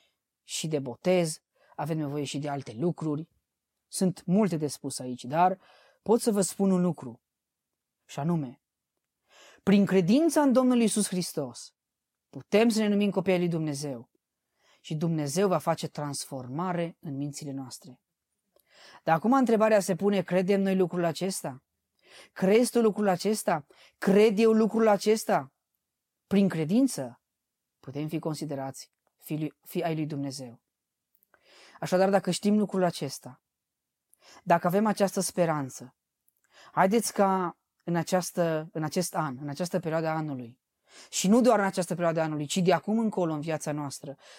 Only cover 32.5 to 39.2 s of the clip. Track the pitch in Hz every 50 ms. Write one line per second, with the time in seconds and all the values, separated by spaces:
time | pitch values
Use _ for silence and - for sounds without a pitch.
32.5 | 208 214 208 - - 190 185 175 - - 156 135 - - - 135 131 _ _ _
33.5 | _ _ _ _ _ _ _ _ _ _ _ _ _ _ _ - - - - 175
34.5 | 170 170 - 180 165 202 220 214 196 - 202 185 - 202 180 - - 180 175 165
35.5 | 156 151 139 127 - - 240 - _ _ _ _ _ _ _ _ _ _ _ _
36.5 | _ - - - - 160 180 196 214 240 233 - - - 196 190 190 185 180 165
37.5 | - _ _ _ _ _ - 175 170 170 160 - 190 185 170 - - 180 175 165
38.5 | 160 156 156 175 - 160 156 151 - 185 170 - - 185